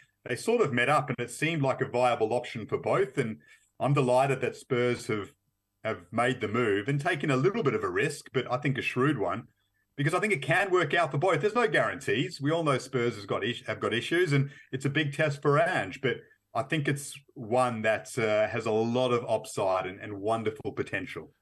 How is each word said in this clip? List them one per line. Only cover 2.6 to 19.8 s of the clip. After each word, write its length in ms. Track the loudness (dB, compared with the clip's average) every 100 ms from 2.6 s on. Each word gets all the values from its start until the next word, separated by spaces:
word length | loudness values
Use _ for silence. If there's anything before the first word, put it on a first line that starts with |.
| -6
for 100 | -4
both. 400 | 0 0 0 -2
And 200 | -4 -6 _ -20 _ -2
I'm 140 | 0
delighted 480 | 2 4 4 2 0
that 140 | -4 -6
Spurs 520 | -2 0 0 -2 -4
have, 240 | -6 -6 _ _ _ _ _
have 180 | -8 -8 -4
made 300 | 0 0 0
the 60 | -2
move 380 | 0 2 2 0
and 100 | -2
taken 320 | 0 -2 0
a 60 | 2
little 260 | 2 2
bit 100 | 2
of 100 | 0
a 60 | 0
risk, 400 | 0 0 -2 -6
but 180 | -4 -2
I 60 | -2
think 200 | 0 -2
a 40 |
shrewd 340 | -2 2 2 2
one, 300 | -2 -4 -8 _ _ _ _ -2
because 180 | 0
I 60 | 2
think 140 | 0
it 80 | 0
can 260 | 2 2 4
work 240 | 2 4
out 160 | 2 2
for 60 | 2
both. 240 | 2 2
There's 140 | 2 2
no 120 | 2
guarantees. 720 | 2 2 -2 -2 0 0 -2
We 100 | -2
all 120 | 0
know 140 | 2 0
Spurs 380 | 0 -2 -2 -2
has 100 | -4
got 180 | -2
is-, 200 | -2 -4 -6
have 140 | -4
got 140 | 0
issues, 400 | 0 0 2 2
and 180 | 2 0 -6 -10
it's 140 | -6 -2
a 40 |
big 240 | 0 -2 0
test 260 | 0 0
for 160 | 2 4
Ange, 420 | 4 0 -4 -2
but 160 | -2 -2 -8 _ _
I 100 | -6
think 240 | -2 -2 0
it's 260 | -4 -6 -16 _ -14
one 480 | -2 2 2 0
that, 340 | 0 0 -2 -2
uh, 300 | 2 2 2
has 180 | 0 0
a 60 |
lot 400 | 2 2 2 2
of 100 | 0 0
upside 560 | -2 -2 -2 0 0